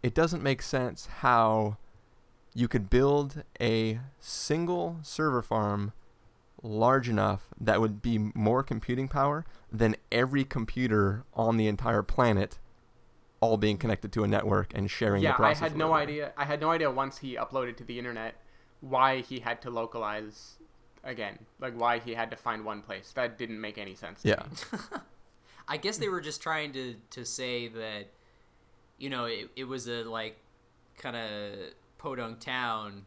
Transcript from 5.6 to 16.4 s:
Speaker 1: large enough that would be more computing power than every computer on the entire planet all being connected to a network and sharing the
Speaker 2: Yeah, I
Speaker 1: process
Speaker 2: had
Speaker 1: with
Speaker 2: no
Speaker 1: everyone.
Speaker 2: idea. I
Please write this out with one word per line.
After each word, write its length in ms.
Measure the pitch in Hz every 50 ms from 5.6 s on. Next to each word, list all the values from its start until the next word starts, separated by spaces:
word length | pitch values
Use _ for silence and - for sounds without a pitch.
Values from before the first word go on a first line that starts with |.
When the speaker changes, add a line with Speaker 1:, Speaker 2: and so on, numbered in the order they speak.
| 107 104 104 104 101 107 - - - - - _ - - _ _ _ _ _ - -
Speaker 1:
large 440 | 113 - - 113 123 131 135 120
enough 420 | 123 113 104 101 104 101 98 - - - -
that 180 | 113 110 101 101
would 220 | 113 110 104 104
be 160 | - 117 117 107 104 107 -
more 300 | - 104 107 120 131 131
computing 440 | - 123 110 - - 123 127 135
power 380 | 131 - 143 135 143 147 156 170 - - - - -
than 240 | - 107 117 110 107 - _ -
every 320 | 107 117 127 131 139 139 135
computer 800 | 135 - 131 113 - - 123 127 120 110 107 101 98 98 120 - - -
on 220 | - 110 113 117
the 100 | 113 107
entire 340 | 107 104 - - 113 113 107
planet 560 | 98 - - - 127 117 107 95 98 - - - - - - - _ _ _ _ - - _ _ _ _ _ _
all 160 | 113 117 113
being 220 | 104 104 107 104
connected 340 | 95 - 113 104 - - 101
to 120 | - 110 107
a 40 |
network 440 | 101 104 101 - 104 101 98 - - -
and 160 | - 101 101
sharing 320 | - - 117 107 101 98
the 60 | -
Speaker 2:
Yeah, 60 | 151 131
I 20 |
Speaker 1:
process 240 | 123 147 143 151 147
Speaker 2:
had 120 | 165 160 151
Speaker 1:
with 40 |
Speaker 2:
no 80 | 151 156 160 160
Speaker 1:
everyone. 80 | 151
Speaker 2:
idea. 320 | 147 147 147 151 143 - -
I 100 | -